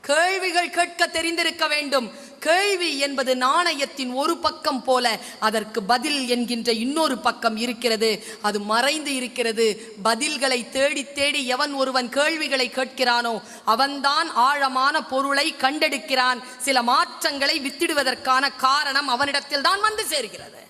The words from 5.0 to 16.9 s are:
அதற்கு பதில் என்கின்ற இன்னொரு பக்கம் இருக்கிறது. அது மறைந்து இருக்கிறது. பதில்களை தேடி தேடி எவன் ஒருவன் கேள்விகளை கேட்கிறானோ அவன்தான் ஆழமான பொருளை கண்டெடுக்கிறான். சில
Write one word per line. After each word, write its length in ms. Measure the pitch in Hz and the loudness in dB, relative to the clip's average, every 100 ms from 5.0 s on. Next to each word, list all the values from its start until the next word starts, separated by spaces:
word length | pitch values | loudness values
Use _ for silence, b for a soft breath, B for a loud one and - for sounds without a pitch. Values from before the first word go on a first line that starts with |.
| 240 208 B B | 2 -2 B B
அதற்கு 400 | 214 220 214 233 | 0 0 -2 -6
பதில் 440 | 190 247 294 285 247 | 2 2 2 -2 0
என்கின்ற 440 | 247 233 240 233 233 | 0 0 -2 0 0
இன்னொரு 340 | 233 302 311 254 | 0 0 0 2
பக்கம் 400 | 240 226 233 220 | -2 0 -2 -2
இருக்கிறது. 460 | 240 226 247 220 220 208 B B | -4 -2 0 2 0 0 B B
அது 180 | 208 208 | -2 -2
மறைந்து 560 | 202 220 254 311 294 262 | 0 2 2 0 -2 -4
இருக்கிறது. 500 | 247 240 240 220 226 202 B - | -4 -2 -2 2 0 0 B -2
பதில்களை 560 | 196 226 294 294 262 254 226 262 | 0 0 -2 0 0 0 -2 0
தேடி 280 | 277 294 247 - | 0 0 -6 -2
தேடி 240 | 285 294 254 254 | 0 0 0 0
எவன் 180 | 294 277 | 0 0
ஒருவன் 280 | 262 254 247 | 0 0 0
கேள்விகளை 580 | 269 294 320 302 262 254 | 0 0 0 -2 0 -2
கேட்கிறானோ 640 | - 254 - 247 240 240 220 B B - | -2 -4 0 2 2 0 -4 B B 0
அவன்தான் 560 | 226 269 285 277 294 330 | 2 2 2 0 2 0
ஆழமான 720 | 240 247 285 277 262 269 302 - | 4 4 4 2 2 2 2 0
பொருளை 360 | 262 277 277 311 - 262 | -2 2 2 0 2 0
கண்டெடுக்கிறான். 760 | 294 311 277 - 254 254 247 B B - | 2 0 0 -2 2 2 0 B B 0
சில 160 | 262 233 | 2 4